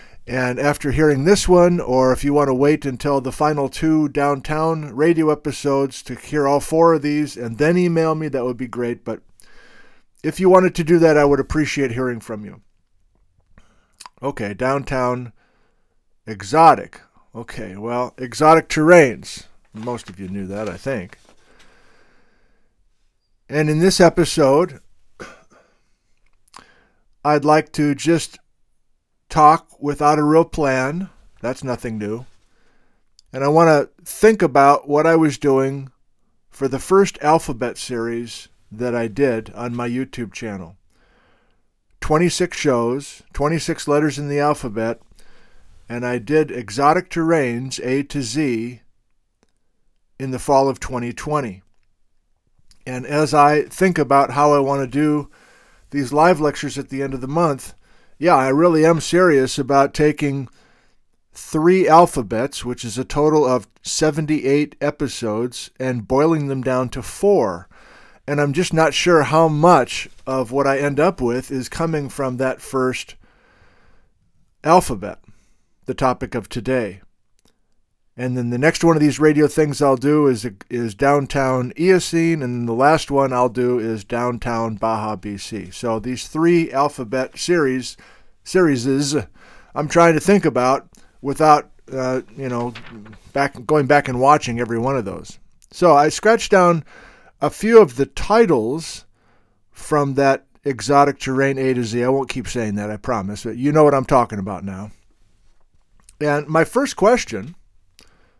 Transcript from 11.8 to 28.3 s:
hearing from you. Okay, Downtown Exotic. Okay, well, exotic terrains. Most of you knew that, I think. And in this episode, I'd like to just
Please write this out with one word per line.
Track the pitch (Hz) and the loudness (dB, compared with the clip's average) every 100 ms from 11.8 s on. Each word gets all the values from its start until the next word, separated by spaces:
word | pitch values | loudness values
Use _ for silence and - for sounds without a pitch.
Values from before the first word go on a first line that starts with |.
| 131 | -4
hearing | 117 127 117 | -2 -4 -6
from | - 107 104 | -10 -14 -14
you. | 95 _ _ _ _ _ _ _ _ _ - _ _ _ _ - _ | -18 _ _ _ _ _ _ _ _ _ -20 _ _ _ _ -20 _
Okay, | 135 139 104 | -10 -8 -8
Downtown | 101 127 139 131 135 123 123 123 _ _ _ _ _ _ _ _ _ - | -4 -4 -4 -4 -4 -4 -4 -10 _ _ _ _ _ _ _ _ _ -16
Exotic. | 104 95 147 165 120 87 - _ _ _ | -14 -2 6 6 6 -2 -20 _ _ _
Okay, | 110 117 - 104 95 | -18 -14 -14 -14 -12
well, | 113 120 123 - | -8 -6 -6 -8
exotic | 127 107 156 160 - | -12 0 4 4 4
terrains. | 160 156 175 139 95 - - - - _ | 0 6 8 8 0 -12 -18 -18 -20 _
Most | 107 120 117 - | -14 -10 -10 -12
of | 95 | -16
you | 92 | -12
knew | 98 95 | -10 -10
that, | 101 107 | -8 -8
I | 90 | -8
think. | 135 120 90 - _ _ _ _ - _ _ _ _ _ _ _ _ _ _ _ _ _ _ _ _ _ - | -8 -8 -10 -18 _ _ _ _ -20 _ _ _ _ _ _ _ _ _ _ _ _ _ _ _ _ _ -6
And | 143 156 | -2 0
in | 156 | 2
this | 185 180 | 2 6
episode, | 175 - 160 - 139 143 180 127 _ _ _ - - - _ _ _ _ _ _ _ _ _ _ _ - - _ _ _ _ _ | 4 4 0 2 4 4 2 -6 _ _ _ -20 -20 -20 _ _ _ _ _ _ _ _ _ _ _ -20 -20 _ _ _ _ _
I'd | 143 151 143 | 0 0 4
like | 156 151 | 2 2
to | - 147 | -2 -2
just | 139 156 165 - | -2 0 0 -2